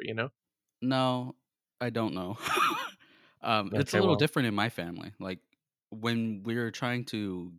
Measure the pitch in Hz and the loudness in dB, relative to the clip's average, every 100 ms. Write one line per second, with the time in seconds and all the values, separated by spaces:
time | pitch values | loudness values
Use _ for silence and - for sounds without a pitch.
0 | - 113 127 - _ _ _ _ 127 131 | -4 -4 -4 -8 _ _ _ _ 0 2
1 | 131 127 127 - _ _ _ _ 123 113 | 2 0 -4 -12 _ _ _ _ -4 0
2 | 110 90 90 120 - - - - - - | -2 -2 -6 -6 -2 2 2 2 -4 -12
3 | _ - - _ - 110 98 104 139 104 | _ -20 -20 _ 0 0 2 0 2 4
4 | 190 151 143 - 123 104 110 - 85 85 | 4 6 4 4 2 2 0 -2 -6 -8
5 | 85 - 95 92 _ _ _ _ _ 110 | -12 -10 -8 -8 _ _ _ _ _ -4
6 | 113 117 113 104 104 117 117 - 123 123 | 0 0 0 -2 -2 -2 -2 -2 -2 -2
7 | 117 110 101 90 87 | -2 -4 -2 -4 -6